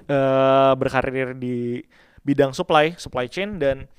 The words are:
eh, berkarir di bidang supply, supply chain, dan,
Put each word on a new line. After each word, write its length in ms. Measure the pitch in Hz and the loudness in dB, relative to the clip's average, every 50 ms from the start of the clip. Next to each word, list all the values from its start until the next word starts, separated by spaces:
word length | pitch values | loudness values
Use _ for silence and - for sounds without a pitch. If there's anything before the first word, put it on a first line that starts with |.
| - - | -6 -2
eh, 640 | 143 139 135 135 135 135 135 135 131 135 135 135 135 131 | 0 0 2 2 2 2 4 4 4 6 6 4 4 2
berkarir 560 | 131 131 131 131 127 135 127 135 131 127 131 | 0 -2 -2 -2 -2 -2 -4 -6 -6 -6 -8
di 480 | 131 123 123 123 120 120 120 120 123 - _ _ _ _ _ _ - - | -8 -6 -6 -6 -4 -4 -6 -8 -8 -10 _ _ _ _ _ _ -10 -4
bidang 320 | 139 143 135 139 135 131 | -2 2 2 2 0 0
supply, 400 | - 180 - 170 151 151 160 175 | -6 -4 2 2 2 2 2 -2
supply 320 | - - 147 - 123 127 123 | -6 -16 -10 -6 -6 -6 -6
chain, 320 | - 180 196 208 214 175 | -6 -8 -8 -8 -4 -2
dan, 280 | 139 135 135 135 135 - - | -2 -2 -2 -4 -8 -18 -20